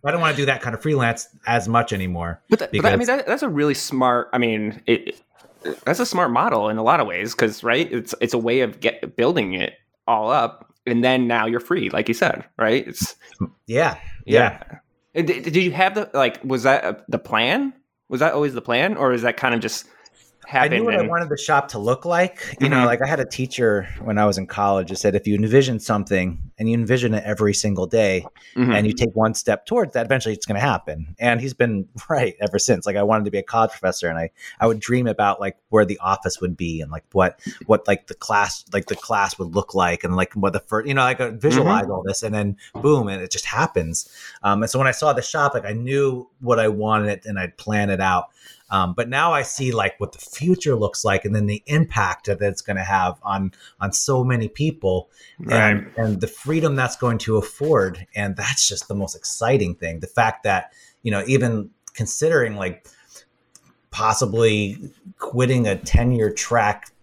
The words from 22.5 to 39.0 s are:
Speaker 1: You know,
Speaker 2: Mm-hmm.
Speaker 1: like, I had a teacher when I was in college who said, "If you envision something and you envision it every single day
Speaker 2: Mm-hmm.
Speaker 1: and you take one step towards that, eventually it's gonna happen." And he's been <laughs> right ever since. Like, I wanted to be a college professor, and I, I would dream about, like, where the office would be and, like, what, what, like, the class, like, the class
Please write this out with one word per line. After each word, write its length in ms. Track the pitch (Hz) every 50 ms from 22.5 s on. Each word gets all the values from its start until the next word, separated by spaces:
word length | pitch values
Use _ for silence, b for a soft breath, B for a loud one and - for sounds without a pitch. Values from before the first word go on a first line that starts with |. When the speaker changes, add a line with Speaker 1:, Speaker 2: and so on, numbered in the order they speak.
| - -
Speaker 1:
You 100 | 135 135
know, 80 | 143
Speaker 2:
Mm-hmm. 80 | 131 123
Speaker 1:
like, 140 | 120 120 117 131
I 20 |
had 120 | 139 160 143
a 60 | 127
teacher 640 | - - - 131 127 - - 123 113 104 101 95 - - -
when 160 | - 113 104
I 80 | 104 107
was 140 | 104 98 95
in 80 | 95
college 420 | - - - 101 101 98 98 92 85
who 60 | 95
said, 180 | - - 104 95
"If 140 | 104 -
you 80 | 107 104
envision 440 | 101 110 110 110 139 135 127 120 107
something 600 | - - 113 104 98 - 101 95 90 92 85 - - - -
and 100 | - 110
you 60 | 113 117
envision 400 | 117 117 104 127 127 123 117 110
it 100 | 107 -
every 300 | 104 104 101 110 104 101
single 320 | - - 107 98 92 95
day 400 | 85 - 113 110 98 95 92 85 - _ B B B B
Speaker 2:
Mm-hmm. 160 | 123 123 123
Speaker 1:
and 160 | 113 104 107
you 60 | 107 98
take 220 | - 123 113 95
one 200 | 110 110 110 107
step 320 | - - - 104 - _
towards 260 | - 226 247 214 143 -
that, 140 | 123 117
eventually 260 | 113 135 131 - 113 107
it's 140 | - -
gonna 120 | - 107 98
happen." 560 | 120 143 110 85 - - 76 78 80 80 90 _
And 200 | 117 120 120 117
he's 140 | 127 135 127
been 340 | _ 123 117 110 98 95 - _
<laughs> 120 | 117 - -
right 260 | 165 139 127 92 - _
ever 180 | 104 98 85
since. 300 | 202 - - 117 87 -
Like, 80 | 104 95
I 80 | 101 101
wanted 220 | 101 110 107 104
to 60 | 104
be 60 | 101
a 60 | 98 95
college 260 | - - 113 113 113
professor, 400 | - - - 92 87 - - 87
and 80 | 82
I, 140 | 82 82 82 B B B B B B
I 60 | 107
would 140 | 113 113 107
dream 260 | 104 - 120 123 127
about, 340 | 117 104 - 104 101 98 -
like, 160 | 98 98 95 _ _ _
where 160 | 107 107 104
the 140 | 90 101 -
office 420 | - 92 98 - - 90 - -
would 160 | - 90 85
be 240 | - 90 85 82 80
and, 100 | 78 71
like, 120 | 73 78 _ _
what, 280 | - 98 92 92 - _ B B B B B
what, 200 | - 110 104 -
like, 200 | - 101 95 _
the 80 | - -
class, 500 | _ - - 110 101 101 98 - - - - -
like, 140 | 101 92
the 80 | - 104
class 420 | -